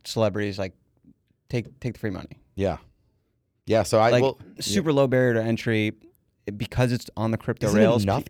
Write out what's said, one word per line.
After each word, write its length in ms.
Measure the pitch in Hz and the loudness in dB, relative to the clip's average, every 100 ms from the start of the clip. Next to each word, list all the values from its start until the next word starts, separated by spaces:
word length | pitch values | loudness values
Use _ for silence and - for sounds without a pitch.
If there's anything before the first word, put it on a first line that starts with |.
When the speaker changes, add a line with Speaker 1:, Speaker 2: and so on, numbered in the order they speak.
Speaker 1:
celebrities, 540 | - 113 107 104 104 98 | -8 -2 0 0 -4 -6
like, 140 | 95 - _ _ _ _ _ _ - | -8 -12 _ _ _ _ _ _ -8
take, 300 | 123 - - | -8 -8 -10
take 120 | 120 | -10
the 40 | - | -8
free 120 | 107 | -8
money. 300 | 87 - - _ | -8 -12 -20 _
Speaker 2:
Yeah. 240 | - 98 76 - _ _ _ _ _ _ _ - | -4 -2 -2 -10 _ _ _ _ _ _ _ 0
Yeah, 160 | 110 | 0
so 160 | 98 110 | 2 4
I 120 | 113 | 4
Speaker 1:
Like, 120 | 123 | 4
Speaker 2:
will, 160 | 131 - - - | 2 -2 -12 -10
yeah. 60 | |
Speaker 1:
super 300 | - 202 160 | -4 -2 2
low 140 | 139 135 | 2 4
barrier 280 | 127 123 | 4 2
to 80 | 113 | 2
entry 500 | 113 113 120 110 107 - - _ _ _ - 104 | 0 -2 0 0 -2 -4 -16 _ _ _ -12 -8
because 360 | 113 123 123 | -4 0 0
it's 180 | 120 - - | -2 -6 -6
on 140 | 113 | -4
the 80 | 113 | -4
crypto 280 | - - 107 | -6 -4 0
Speaker 2:
Isn't 120 | 104 | 4
it 40 | |
Speaker 1:
rails. 200 | 110 117 | 4 4
Speaker 2:
enough 220 | 98 127 | 0 -2